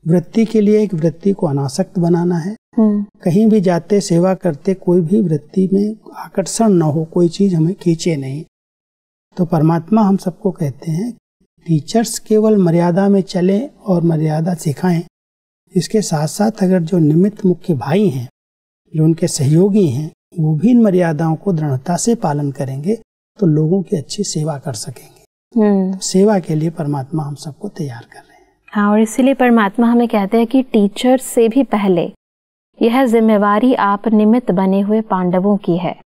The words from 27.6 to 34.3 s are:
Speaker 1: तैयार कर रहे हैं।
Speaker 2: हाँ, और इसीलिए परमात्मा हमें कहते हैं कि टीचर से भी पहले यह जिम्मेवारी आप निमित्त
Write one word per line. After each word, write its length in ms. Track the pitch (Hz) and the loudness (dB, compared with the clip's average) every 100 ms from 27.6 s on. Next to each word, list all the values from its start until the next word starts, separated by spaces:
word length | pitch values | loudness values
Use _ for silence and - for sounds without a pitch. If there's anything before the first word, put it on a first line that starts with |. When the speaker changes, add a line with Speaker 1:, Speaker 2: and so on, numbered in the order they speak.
| 208 | -14
Speaker 1:
तैयार 380 | - 143 120 - | -10 -10 -10 -18
कर 60 | - | -20
रहे 180 | _ _ | _ _
हैं। 100 | _ _ _ | _ _ _
Speaker 2:
हाँ, 240 | 208 208 | -2 0
और 100 | 208 | 2
इसीलिए 340 | 220 - 262 | 0 0 0
परमात्मा 520 | 269 247 233 196 220 233 | 2 2 2 2 0 0
हमें 220 | 240 240 | 2 0
कहते 280 | 214 196 226 | -2 0 0
हैं 100 | 226 | 0
कि 160 | 269 | 0
टीचर 560 | 254 220 202 - 254 262 | 0 0 0 0 0 0
से 300 | - - 233 | 0 0 2
भी 140 | 277 | 2
पहले 500 | 262 214 202 175 - - _ _ _ _ _ _ | 0 0 0 0 -2 -10 _ _ _ _ _ _
यह 240 | 226 247 262 | 0 2 2
जिम्मेवारी 680 | 226 220 208 208 208 247 | 4 4 2 2 2 2
आप 340 | 254 202 202 233 | 2 0 0 0
निमित्त 420 | 214 214 | 2 4